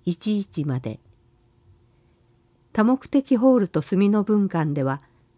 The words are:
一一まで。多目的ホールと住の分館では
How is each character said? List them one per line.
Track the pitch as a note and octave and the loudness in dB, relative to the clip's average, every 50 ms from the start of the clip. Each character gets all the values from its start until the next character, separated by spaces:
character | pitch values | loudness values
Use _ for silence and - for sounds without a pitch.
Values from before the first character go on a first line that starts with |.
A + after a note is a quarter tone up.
| - | -6
一 | F3+ E3+ - - G#3+ G#3+ G3+ | -6 -6 -6 -4 -4 -4 -4
一 | G3 - - D#3+ C#3+ | -6 -8 -8 -8 -6
ま | D3 B2+ B2+ | -4 -6 -6
で。 | B2+ A2 G#2+ - _ _ _ _ _ _ _ _ _ _ _ _ _ _ - _ _ _ _ _ _ _ _ _ _ _ _ _ _ _ _ _ _ _ | -6 -8 -12 -12 _ _ _ _ _ _ _ _ _ _ _ _ _ _ -20 _ _ _ _ _ _ _ _ _ _ _ _ _ _ _ _ _ _ _
多 | - A3 G#3+ | -2 0 2
目 | A#3+ C4 C4 - | 2 2 0 -4
的 | - - C#4 C4+ - C4+ | -2 -2 -2 2 2 0
ホ | G#3+ B3+ C4 B3+ | 2 4 4 4
ー | A#3+ | 4
ル | G3+ | 2
と | - - E3+ | 0 -2 -4
住 | - - G3 F#3 G3+ G3+ | -4 -2 0 0 2 2
の | G#3 G#3+ G3 | 2 0 0
分 | G#3+ G#3+ G#3 G3 | 0 0 0 0
館 | F3+ - E3 D#3 D3+ D3 | 0 -2 -2 -2 -2 -2
で | D3 C3 | -2 -2
は | C3+ C3+ C#3 _ _ _ _ _ _ _ | -4 -4 -6 _ _ _ _ _ _ _